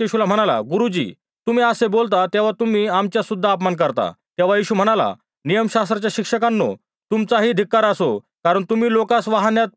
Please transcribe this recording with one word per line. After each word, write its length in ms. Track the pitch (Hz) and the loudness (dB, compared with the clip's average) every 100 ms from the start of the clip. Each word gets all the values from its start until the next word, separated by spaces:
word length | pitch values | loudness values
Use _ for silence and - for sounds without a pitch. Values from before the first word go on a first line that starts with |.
येशूला 240 | 226 226 190 | -2 0 0
म्हणाला, 360 | 208 196 117 | 2 2 0
"गुरुजी, 520 | 117 185 233 180 101 - _ _ - | -2 -2 0 -2 -4 -8 _ _ -2
तुम्ही 160 | 240 | 0
असे 240 | 240 - 220 | 2 0 0
बोलता 380 | 220 233 190 185 | 0 0 0 0
तेव्हा 260 | 208 214 | 0 0
तुम्ही 360 | 214 226 208 208 | 0 -2 0 0
आमचा 340 | 180 202 226 | 0 0 -2
सुद्धा 300 | - 202 202 | -4 -2 0
अपमान 240 | 190 185 170 | 0 0 0
करता." 360 | 151 123 90 - _ - | 0 0 -4 -6 _ -2
तेव्हा 200 | 185 202 | 2 2
येशू 180 | 196 202 | 0 0
म्हणाला, 400 | 208 214 107 - _ _ 143 | 2 2 0 -4 _ _ -4
"नियमशास्त्राच्या 640 | 208 226 226 190 214 208 | -2 0 0 -2 -2 -4
शिक्षकांनो, 600 | - 196 226 233 220 123 95 | -4 -4 0 0 0 -2 -4
तुमचाही 680 | _ _ - 220 208 233 226 | _ _ -6 -4 0 2 2
धिक्कार 320 | 196 202 226 | 0 0 2
असो, 360 | 214 190 156 104 | 2 0 -2 -2
कारण 440 | - _ 165 190 | -8 _ 0 0
तुम्ही 280 | 185 220 233 | 0 0 2
लोकास 360 | 220 220 233 214 | 0 0 0 0
वाहण्यात 400 | 214 214 220 226 | 0 2 2 -2